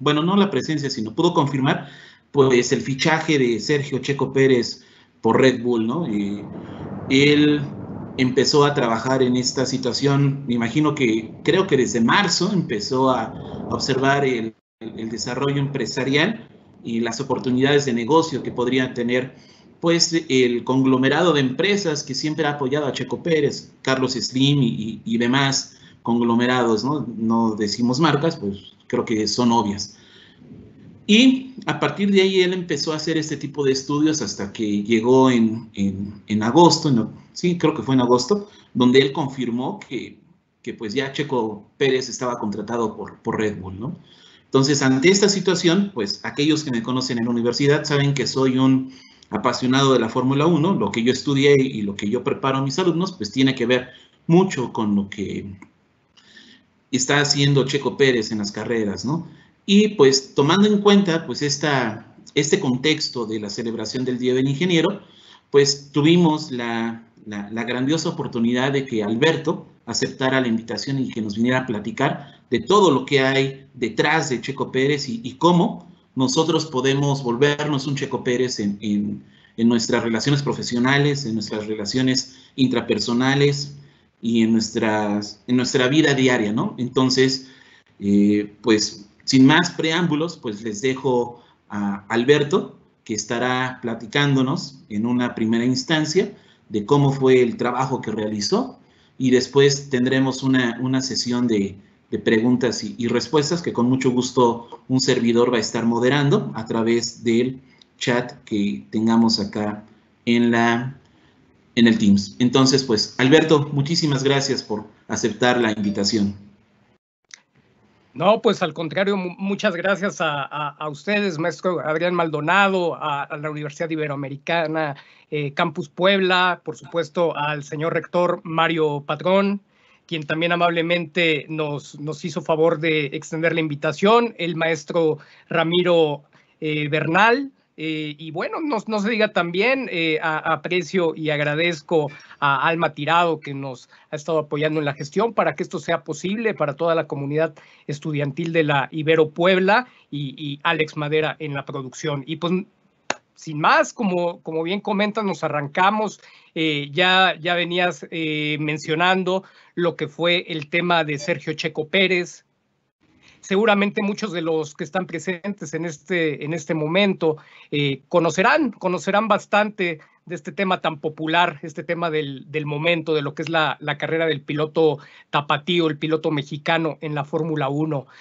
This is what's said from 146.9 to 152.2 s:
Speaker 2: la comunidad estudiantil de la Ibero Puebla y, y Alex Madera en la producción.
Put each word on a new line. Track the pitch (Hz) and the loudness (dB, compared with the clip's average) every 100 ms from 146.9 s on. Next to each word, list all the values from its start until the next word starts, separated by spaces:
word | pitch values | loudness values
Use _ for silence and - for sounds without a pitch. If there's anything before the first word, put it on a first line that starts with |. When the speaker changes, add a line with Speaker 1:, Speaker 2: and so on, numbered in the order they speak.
Speaker 2:
la | 165 156 | 0 -2
comunidad | 147 139 151 160 156 - _ - | -6 -4 -2 -2 -4 -20 _ -12
estudiantil | 147 160 147 143 143 165 | -8 -6 -4 -4 -4 -2
de | 165 | 0
la | 151 143 127 | 2 0 0
Ibero | 156 147 160 156 | -4 0 2 2
Puebla | 160 175 185 190 220 247 _ _ | 2 2 4 4 2 0 _ _
y, | 143 139 135 | -10 -10 -10
y | 147 143 | -10 -6
Alex | 170 160 151 156 | -2 -2 -2 -4
Madera | 147 156 156 - | -2 0 -2 -4
en | 156 | -8
la | 139 | -8
producción. | 135 139 131 - 156 143 | -8 -10 -12 -8 -6 -6